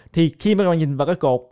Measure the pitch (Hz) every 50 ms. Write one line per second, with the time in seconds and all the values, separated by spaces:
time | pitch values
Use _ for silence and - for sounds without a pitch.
0 | - - - 165 165 151 - - - 208 214 190 202 180 170 165 156 139 143 135
1 | 143 156 180 175 - 135 127 123 - -